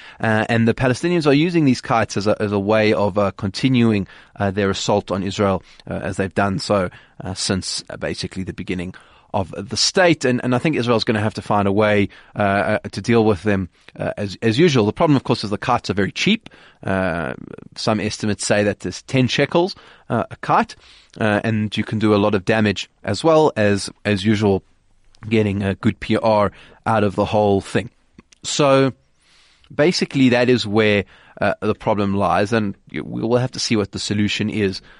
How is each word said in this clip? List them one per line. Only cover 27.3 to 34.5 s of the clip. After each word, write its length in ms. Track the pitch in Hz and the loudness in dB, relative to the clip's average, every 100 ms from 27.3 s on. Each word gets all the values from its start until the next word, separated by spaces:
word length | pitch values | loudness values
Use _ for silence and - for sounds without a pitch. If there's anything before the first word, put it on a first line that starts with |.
| 107 104 98 | 2 2 2
thing. 260 | - 104 - _ _ _ _ _ | 0 -4 -6 _ _ _ _ _
So 500 | - - 143 135 135 127 _ _ _ _ _ _ - | -6 0 4 4 2 -2 _ _ _ _ _ _ -8
basically 540 | 135 156 - 185 143 131 | 0 0 0 -2 2 4
that 220 | 120 123 | 4 4
is 160 | 123 104 | 2 2
where, 400 | 107 107 104 - - - - | 2 4 2 -2 -10 -20 -4
uh, 140 | 101 - | -4 -2
the 140 | 107 | -2
problem 400 | 98 120 104 101 | -2 -2 0 0
lies, 380 | 98 92 87 104 | 0 0 0 0
and 240 | 113 104 - _ | 0 -2 -8 _
y-, 80 | 73 | -12
we 220 | - 117 | -10 -6
will 160 | 113 123 | 0 0
have 140 | 123 | -2
to 60 | - | -4
see 160 | - | -2
what 180 | 110 98 | 0 -2
the 60 | 98 | -4
solution 520 | - 104 104 - 107 | -4 0 0 -2 -4